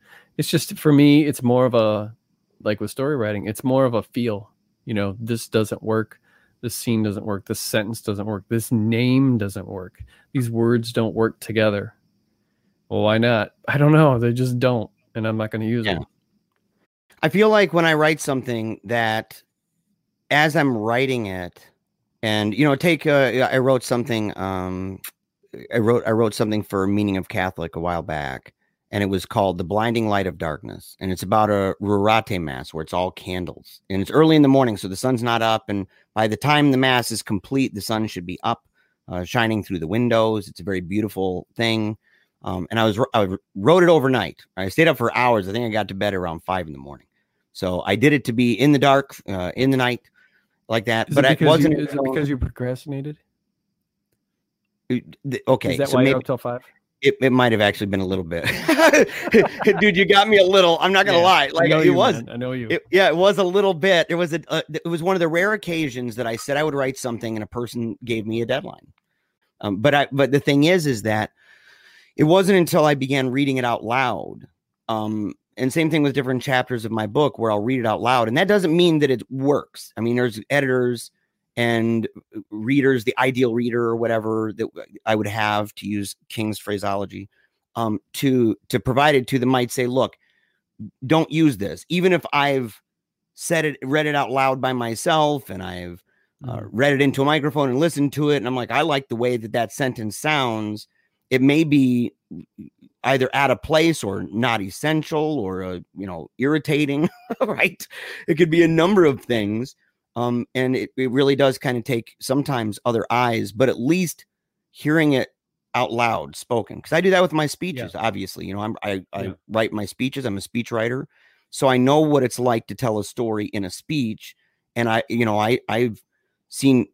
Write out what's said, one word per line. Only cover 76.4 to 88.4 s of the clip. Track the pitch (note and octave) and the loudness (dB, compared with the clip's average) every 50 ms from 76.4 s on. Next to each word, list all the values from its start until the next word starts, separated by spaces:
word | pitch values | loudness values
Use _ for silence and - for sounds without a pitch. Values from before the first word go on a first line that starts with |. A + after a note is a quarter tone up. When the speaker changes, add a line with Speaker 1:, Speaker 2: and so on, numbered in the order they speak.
Speaker 2:
chapters | - C#3+ B2+ B2+ B2+ - B2+ A2+ A2 | -2 0 0 0 0 -2 -6 -6 -6
of | G#2+ | -4
my | A2+ A2 G#2+ | -4 -4 -4
book | G#2 G#2+ D3 D3+ C3 - - | -2 0 0 0 0 0 -2
where | A#2 A2 | -2 0
I'll | G#2 G#2 | 0 0
read | G#2 B2 C3+ B2+ | 0 -2 -2 0
it | A2+ | 0
out | A2 G#2 D2+ | -2 -2 0
loud. | G#2+ A#2+ C3 B2 A2+ A2 | 0 2 2 2 2 2
And | A#2 | 2
that | D#3 G3 F3+ | 0 2 2
doesn't | G#3 G3+ F3+ D#3+ D#3+ | 2 2 2 2 2
mean | F3 F3+ E3+ D#3+ D3+ | 4 4 4 4 4
that | C#3+ C3+ | 2 2
it | B2+ G#2+ - - | 0 -2 -4 -8
works. | B2+ C3 C3+ C#3+ C#3+ G#2 - - _ - - - _ | -8 -2 0 2 0 0 -2 -8 _ -20 -20 -14 _
I | G#2 | -4
mean, | A2+ A#2 A#2+ | -2 -2 0
there's | B2 B2+ A#2+ G#2 G#2 - - | 0 0 -2 -2 -8 -6 -2
editors | C3+ C#3+ C#3 C3 B2+ B2+ B2 B2 A#2+ A2+ - - _ _ _ _ _ _ _ _ _ | -2 0 0 2 0 0 0 0 -2 -4 -8 -16 _ _ _ _ _ _ _ _ _
and | A#2+ A#2 A#2 A#2 A2+ A2+ A#2 A#2 A2+ G#2+ - - - - _ - A2 - _ | -2 0 2 2 2 2 0 0 -2 -2 -6 -10 -18 -20 _ -18 -18 -16 _
readers, | G#2+ G#2+ G#2+ B2 C#3 C#3+ B2+ C3+ C3+ A#2+ G#2 | -12 -8 -4 0 0 2 4 2 2 2 0
the | B2 - - | -2 -2 0
ideal | C3 C3 B2 B2 B2+ A#2 | 0 0 0 0 0 0
reader | A2+ A#2+ A#2+ A#2+ A#2 A#2+ | 0 0 -2 -2 -2 -2
or | A#2+ A2+ A#2 | -2 -2 -2
whatever | A2+ A#2 A2+ A2+ A2+ G#2+ A2 A2 A2 A2 A2 G2 | -2 -2 -2 -2 -2 -2 -2 -2 -2 -4 -4 -4
that | A2 A2 - - | -6 -8 -8 -8
w-, | - - - G#2 - _ | -14 -18 -18 -20 -8 _
I | A2+ A2 | -2 -2
would | G#2+ G#2+ | 0 -2
have, | G#2 G#2 A2+ G#2+ G#2+ G#2 G#2 G#2+ G#2 - | -4 -4 -2 -2 0 0 -2 -4 -6 -10
to | - G2+ | -12 -8
use | G2+ G#2 G2+ G2+ - - - _ _ | -6 -6 -6 -6 -8 -12 -16 _ _
King's | - A2+ G#2+ G#2+ G2+ - | -8 -6 -4 -4 -6 -6
phraseology, | - G#2 G#2 F#2+ G2+ G2+ G2 G2+ G2 F2+ G2 F#2+ G2 - _ _ _ _ _ _ _ _ _ | -6 -6 -6 -4 -4 -4 -4 -4 -6 -8 -10 -16 -16 -18 _ _ _ _ _ _ _ _ _
um, | A2+ A2+ A2 G#2+ - - _ - | -4 -2 -2 -2 -4 -8 _ -8
to, | - C#3+ C3+ C3 B2 | -2 0 2 2 4